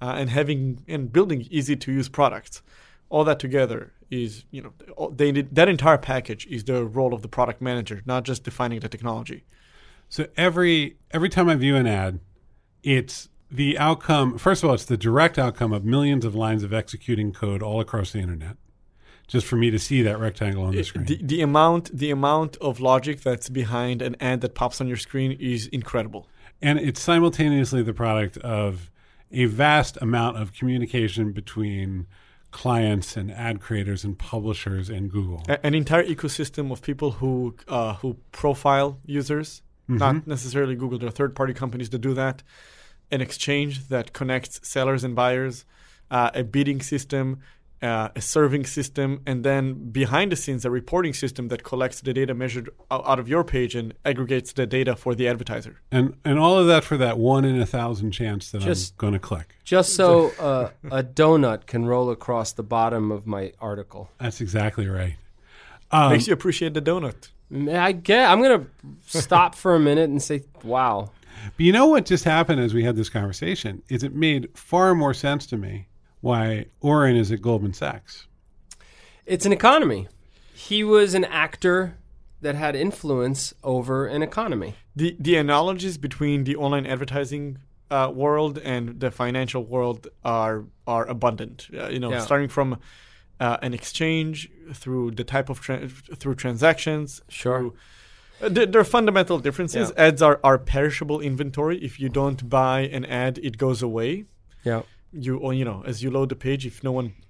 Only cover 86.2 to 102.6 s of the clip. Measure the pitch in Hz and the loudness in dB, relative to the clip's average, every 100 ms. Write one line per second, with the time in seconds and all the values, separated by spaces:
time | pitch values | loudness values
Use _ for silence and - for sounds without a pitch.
86.2 | 147 143 135 151 139 143 135 127 135 139 | 0 0 -2 -2 -2 -2 -2 -6 -4 -4
87.2 | 139 147 143 135 - _ - 139 131 131 | -4 -6 -10 -12 -18 _ -4 0 0 0
88.2 | 147 151 151 143 139 123 117 120 127 - | 2 2 0 -2 -6 -4 -6 -4 -6 -2
89.2 | 123 127 123 127 113 127 120 113 - - | -2 -2 -2 -6 -4 -2 -2 -4 -12 -8
90.2 | 120 117 110 110 107 _ - 117 113 117 | -2 0 0 -2 -8 _ -4 -2 -2 0
91.2 | 120 110 110 123 - - - 131 120 120 | -2 -2 -8 -14 -16 -10 -8 -6 -4 -4
92.2 | 110 143 139 151 135 120 - - - - | 0 0 0 0 0 -2 -10 -20 -20 -20
93.2 | _ - 123 117 127 120 - - 160 160 | _ -4 -2 -2 -4 -8 -8 -2 0 0
94.2 | 156 151 160 - 160 143 127 127 120 113 | -2 -6 -12 -18 -18 -14 -6 -4 -4 -6
95.2 | 117 135 135 127 - 131 135 - - - | -4 -2 -2 -6 -8 -8 -8 -16 -18 -10
96.2 | 139 131 127 117 160 160 160 151 143 - | -6 -4 -4 2 4 4 0 -4 -6 -12
97.2 | - - 123 127 123 - - - - - | -18 -6 -2 -2 -4 -8 -20 -20 -20 -20
98.2 | - - 220 185 202 220 214 240 214 190 | -20 -6 0 2 4 6 6 4 4 4
99.2 | 180 165 139 135 170 - 175 - 160 147 | 2 0 -2 -4 -4 -2 0 6 6 8
100.2 | 156 143 135 131 131 139 147 135 147 151 | 6 8 6 4 4 0 0 -2 -4 -4
101.2 | 143 127 139 139 151 180 135 - 135 135 | -2 -4 -4 -2 -2 -2 -6 -6 -4 0
102.2 | 139 131 123 135 | 0 -2 0 2